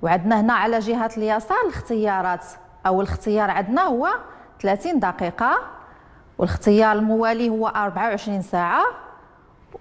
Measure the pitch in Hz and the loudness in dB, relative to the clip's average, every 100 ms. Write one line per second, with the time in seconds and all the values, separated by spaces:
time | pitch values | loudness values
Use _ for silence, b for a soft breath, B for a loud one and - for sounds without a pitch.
0 | 165 175 190 220 220 226 214 226 214 233 | 0 0 2 2 4 2 2 0 0 -2
1 | 226 226 214 214 220 427 427 - - 226 | -2 -2 -2 0 0 0 0 -4 -4 -2
2 | 214 190 180 180 - - - - 190 190 | 0 0 -2 -4 -8 -18 -20 -4 0 0
3 | 202 - 220 208 208 180 202 269 370 240 | 0 -4 0 2 2 0 0 2 2 0
4 | 320 480 B B B - 196 202 339 311 | 0 -2 B B B -4 -2 0 0 0
5 | 190 175 175 - 240 392 494 - B B | 0 -2 -4 -2 0 0 -2 -12 B B
6 | B B B - - - - 208 220 214 | B B B -4 -4 0 4 6 6 4
7 | 220 220 226 226 240 220 220 214 202 180 | 2 2 2 0 0 0 -2 -2 -4 -2
8 | 202 202 214 202 185 180 175 247 440 - | -2 -4 -4 -4 -2 -2 2 2 0 -2
9 | - - - - - - - - | -14 -20 -20 -20 -20 -20 -20 -2